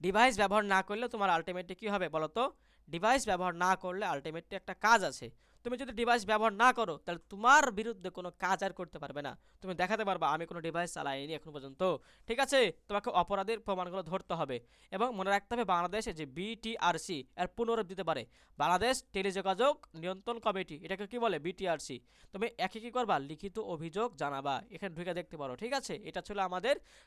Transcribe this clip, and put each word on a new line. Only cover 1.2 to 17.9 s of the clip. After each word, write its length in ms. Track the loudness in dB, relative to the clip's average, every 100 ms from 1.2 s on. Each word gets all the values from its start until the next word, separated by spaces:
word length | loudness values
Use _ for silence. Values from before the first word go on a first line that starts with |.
| 2 2
ultimately 340 | 0 -6 -8 -8
কী 120 | -2
হবে 220 | 0 0
বলো 180 | 0 -2
তো? 260 | 0 -2 -4 _ _ -10
ডিভাইস 360 | 0 4 4 2
ব্যবহার 300 | 0 0 2
না 200 | 2 2
করলে 300 | -2 -4 -2
ultimately 500 | -4 -4 -8 -10 -10
একটা 180 | -10
কাজ 300 | 0 6 6
আছে। 280 | 6 -4 -12 -16 _ _
তুমি 140 | -8 -6
যদি 140 | -6
ডিভাইস 340 | 0 4 4 4
ব্যবহার 280 | 2 2
না 200 | 6 4
করো, 240 | 4 0 -4
তাহলে 240 | -6 -8 -8
তোমার 420 | 2 8 8 8
বিরুদ্ধে 380 | 0 -6 -6 -10
কোনো 220 | -8 -10 -4
কাজ 240 | 0 0
আর 100 | 0
করতে 260 | -4 -10 -10
পারবে 220 | -10 -8
না। 160 | -8 -10 _ _
তুমি 140 | -8 -2
দেখাতে 300 | 0 0 0
পারবা, 240 | 0 2
"আমি 160 | 0 -2
কোনো 160 | -8
ডিভাইস 320 | -4 -2 -4
চালাইনি 400 | -4 -4 -4 -6
এখন 180 | -10 -10
পর্যন্ত", 460 | -14 -14 -2 0 0 -6 _ -6
ঠিক 120 | -2
আছে? 340 | 2 4 4 0 -4
তোমাকে 220 | -4 2
অপরাধের 500 | 2 2 0 -2 -4
প্রমাণগুলো 440 | -2 -4 -4 -6
ধরতে 300 | -6 -6 -4
হবে। 260 | -4 -4 -6 -8 _ _
এবং 240 | -2 -2 0
মনে 140 | 2
রাখতে 260 | 2 0 -2
হবে, 80 |
বাংলাদেশে 500 | 2 2 2 -2 -4
যে 120 | -6 -8
বিটিআরসি 960 | -6 -8 -6 -8 0 2 2 -2 -8 -8 -6
এর 100 | -4
পুনরুপ 380 | -2 0 0
দিতে 180 | -2